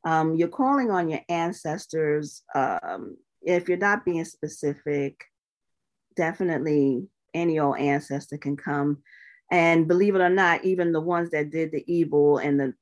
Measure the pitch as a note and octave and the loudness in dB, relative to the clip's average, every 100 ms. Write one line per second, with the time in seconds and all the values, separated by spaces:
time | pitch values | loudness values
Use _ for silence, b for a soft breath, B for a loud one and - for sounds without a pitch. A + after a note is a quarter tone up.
0 | E3 D#3+ D#3+ D#3+ E3+ - C4 C#4 A#3+ F#3+ | 2 2 2 0 -2 0 0 2 2 0
1 | E3 D#3 - E3+ E3+ - D#3+ D#3 - D#3+ | -2 -6 -4 -4 -2 -4 -8 -8 -6 -2
2 | D3+ D3+ D3 - _ - C3 F#2 - F#2+ | 0 -2 -4 -16 _ -2 -2 -4 -6 -10
3 | - - _ _ - F3 F3 F3+ G3+ G#3 | -12 -18 _ _ -2 0 0 0 0 0
4 | - E3 D#3+ - D3+ - D3 C#3+ D3+ C#3+ | -2 -4 -6 -10 -12 -6 -6 -6 -4 -4
5 | C#3 - - _ _ _ _ _ _ _ | -4 -8 -20 _ _ _ _ _ _ _
6 | _ - E3 D#3+ F3+ D3 D#3 D3 C#3 B2 | _ -4 -4 -2 -2 -2 0 2 2 0
7 | G3 _ _ E3 E3+ D#3 C#3+ B2+ C#3+ C#3+ | -6 _ _ -2 0 2 0 0 0 0
8 | - C#3 - D3 C#3+ C#3+ - C#3+ C#3+ D3 | -4 -10 -8 -10 -6 -6 -4 -2 -2 -2
9 | B B B B _ F3 E3 E3 D#3+ F3 | B B B B _ 2 4 4 4 4
10 | G3+ F#3+ F3+ F#3 F3+ E3+ F#3+ F3+ E3+ D#3+ | 4 4 4 4 4 2 0 0 0 0
11 | E3 F3 E3+ D#3 D3+ D#3+ D#3+ D#3 - E3+ | 0 -2 -2 -4 -4 -4 -4 -6 -4 -2
12 | D#3+ D3 D3 C#3+ D3 C#3+ C3 - | 2 4 4 4 2 0 0 -2